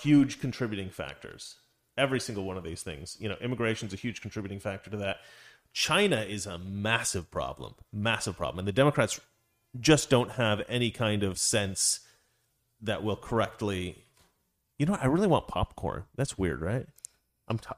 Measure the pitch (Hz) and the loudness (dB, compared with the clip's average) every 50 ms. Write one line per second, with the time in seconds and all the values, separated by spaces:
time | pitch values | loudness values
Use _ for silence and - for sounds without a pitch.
0 | - 147 147 143 135 135 - - - 131 - - 127 110 107 98 95 92 - - | 4 8 8 8 8 6 2 -4 -6 -6 -2 -2 -4 -4 -2 -6 -6 -8 -8 -10
1 | 76 69 73 - - - - - - - - _ _ _ _ _ _ _ - 123 | -10 -10 -10 -14 -16 -16 -16 -14 -16 -18 -18 _ _ _ _ _ _ _ -2 -2
2 | 139 135 131 120 - - 110 101 95 95 92 95 87 82 82 - - 95 78 71 | 0 0 0 -2 -2 -4 -6 -6 -6 -6 -6 -6 -6 -8 -10 -8 -10 -10 -10 -10
3 | 82 - - - 107 101 92 - 113 120 127 120 117 110 113 - 117 104 101 - | -12 -14 -12 -8 -6 -6 -6 -4 -4 -4 -2 0 0 0 0 -2 -4 -8 -8 -6
4 | - 120 107 - - 104 - 113 98 98 98 95 - 104 95 98 - 95 107 104 | -6 -6 -8 -8 -10 -10 -8 -8 -8 -8 -8 -8 -6 -8 -8 -8 -10 -10 -8 -4
5 | 101 95 95 - - - - - - - - _ _ _ - - - - 156 190 | -4 -4 -4 -6 -10 -20 -20 -20 -20 -20 -20 _ _ _ -4 -2 0 2 4 4
6 | 208 196 147 110 107 95 104 101 92 104 87 85 90 95 98 101 101 110 113 117 | 4 4 2 0 0 -4 -6 -6 -6 -6 -8 -8 -8 -6 -6 -2 0 2 2 2
7 | 120 - - 95 80 - - 85 67 64 65 - 62 53 - - - - - 104 | 0 0 -4 -4 -6 -4 -4 -4 -4 -4 -6 -10 -12 -14 -16 -18 -18 -10 -6 -2
8 | 104 113 110 - - 104 87 - 87 64 - 90 92 101 95 123 139 147 - - | 0 0 0 0 -2 -4 -4 -4 -4 -4 -4 -4 -4 0 4 6 6 6 6 4
9 | 117 101 - - - _ _ _ _ _ _ _ _ _ - 123 117 147 156 135 | 2 0 0 -6 -10 _ _ _ _ _ _ _ _ _ -8 2 6 8 8 8
10 | - - 131 120 123 - - 131 117 107 104 101 - - 117 123 120 110 - - | 8 6 6 6 4 2 0 0 2 2 2 0 -2 -2 0 0 0 0 0 0
11 | 117 107 107 104 101 95 90 - - - - 107 101 95 95 - - - - - | 0 0 2 2 0 0 0 0 0 2 2 2 0 0 0 0 0 0 0 -2
12 | - - _ _ _ _ _ _ _ _ _ _ _ _ _ - 110 110 101 78 | -6 -20 _ _ _ _ _ _ _ _ _ _ _ _ _ -8 -4 -4 -2 -2
13 | 98 107 98 - - - 120 113 101 - - - 110 101 98 92 90 90 - - | 0 -2 -2 -2 -4 -2 2 2 2 0 -2 -4 -2 -2 0 -2 -2 -4 -8 -12
14 | - _ _ _ _ _ _ _ _ _ _ _ _ _ _ - 143 170 208 - | -20 _ _ _ _ _ _ _ _ _ _ _ _ _ _ -2 0 0 0 2
15 | - 131 151 180 214 190 151 107 - - - 90 110 - - - - 82 - - | 2 2 2 4 4 4 4 2 2 0 -2 -4 -4 -4 -4 -6 -6 -6 -6 -6
16 | 98 - - - 139 - - - 95 85 67 65 80 90 117 131 - - - _ | -10 -10 -4 -4 -4 -4 -2 -2 0 0 0 -2 -2 -2 -2 -4 -6 -8 -16 _
17 | - - _ _ _ _ _ _ _ - 113 113 - - - | -20 -20 _ _ _ _ _ _ _ -4 -4 -4 -4 -8 -12